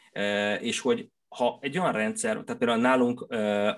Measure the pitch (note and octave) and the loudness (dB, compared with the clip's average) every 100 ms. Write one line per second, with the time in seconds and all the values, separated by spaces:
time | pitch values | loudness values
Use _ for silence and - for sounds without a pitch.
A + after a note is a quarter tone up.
0 | _ - G2+ G2+ G#2 G2+ A#2 - B2+ A2+ | _ -4 -2 0 0 -2 -2 -2 0 0
1 | - _ _ - A#2+ - C#3 F3 E3 G#2+ | -2 _ _ -2 -2 -2 -6 -2 0 0
2 | A2 A2 A2 A2 - A#2+ A#2 A2+ B2 C3 | -2 -2 -2 -4 -6 -2 0 2 4 4
3 | B2 B2 - A#2 G#2 G#2 G#2 | 4 0 -6 -2 0 2 0